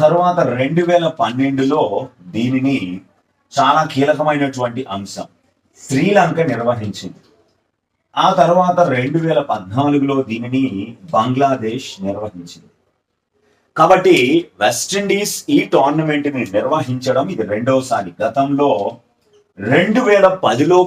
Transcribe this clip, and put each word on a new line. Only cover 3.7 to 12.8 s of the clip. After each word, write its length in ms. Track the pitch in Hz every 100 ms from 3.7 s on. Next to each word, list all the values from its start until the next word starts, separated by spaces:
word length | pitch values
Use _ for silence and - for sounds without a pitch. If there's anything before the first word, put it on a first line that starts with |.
| 151 156
కీలకమైనటువంటి 920 | 135 143 135 151 147 139 127 120 120 131 101
అంశం 320 | 98 95 - _ _ _ _ _ -
శ్రీలంక 540 | 131 180 202 170 160
నిర్వహించింది. 800 | 139 117 117 117 104 - 92 - _ _ _ _ _ _ _ _ _ -
ఆ 100 | 170 185
తర్వాత 380 | 165 180 180 175
రెండు 400 | 135 127 135 160
వేల 220 | 160 151 143
పద్నాలుగులో 680 | 107 92 117 143 143 139 135 107
దీనిని 340 | 117 123 131 127 98 117 - 85
బంగ్లాదేశ్ 760 | 113 123 127 123 - 110 127 - - 95
నిర్వహించింది. 640 | 98 107 90 85 80 78 _